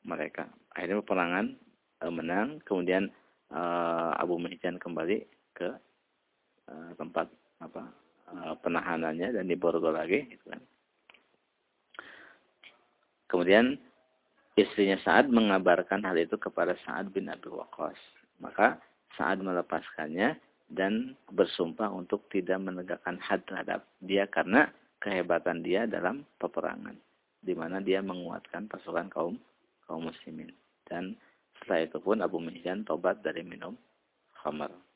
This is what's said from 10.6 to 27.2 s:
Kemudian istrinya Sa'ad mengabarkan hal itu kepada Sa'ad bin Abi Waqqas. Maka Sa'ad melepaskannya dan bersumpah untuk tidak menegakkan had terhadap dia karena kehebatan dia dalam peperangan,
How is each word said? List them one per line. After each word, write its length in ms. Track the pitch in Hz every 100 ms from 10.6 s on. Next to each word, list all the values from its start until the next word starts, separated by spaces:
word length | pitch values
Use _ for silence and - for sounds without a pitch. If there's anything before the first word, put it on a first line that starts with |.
| - _ _ _ _ - _ _ _ _ _ _ _ - - - - - _ _ - _ _ _ _ _ _
Kemudian 480 | 90 87 101 123 139 - _ _ _ _ _ _ -
istrinya 400 | 98 - 98 95
Sa'ad 300 | - 92 143
mengabarkan 720 | 117 107 95 90 87 90 98
hal 160 | 101 87
itu 160 | 82 107
kepada 400 | - - 85 87
Sa'ad 260 | - 64 98 95
bin 160 | 85
Abi 160 | - -
Waqqas. 500 | - - - 78 - - - _ _
Maka 340 | - - 110 147 - _ _ -
Sa'ad 240 | 71 95
melepaskannya 920 | 95 90 - 85 - - 78 80 113 160 _ _ _
dan 400 | 78 95 110 131 131 -
bersumpah 640 | 101 90 - 85 82 107
untuk 320 | 95 90 101 -
tidak 240 | 98 90 95
menegakkan 640 | 95 90 90 87 - 90
had 240 | - 98 -
terhadap 400 | 92 95 95 - _
dia 240 | 92 98 101
karena 480 | - 87 113 151 - _ _ -
kehebatan 560 | 95 87 85 85 85
dia 240 | 82 92 117
dalam 400 | 87 87 139 143 _
peperangan, 560 | 85 - 87 85 87 - _ _